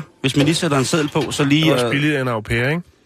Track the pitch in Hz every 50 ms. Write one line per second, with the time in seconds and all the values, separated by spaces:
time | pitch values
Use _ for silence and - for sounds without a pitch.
0 | 156 - _ _ - 135 - 147 135 147 170 160 185 165 143 135 127 - - 160
1 | 147 147 - 160 127 - - - 147 139 143 156 156 160 139 127 120 117 135 139
2 | 147 151 147 135 131 127 117 110 104 - 117 117 120 135 156 175 - _ _ _
3 | _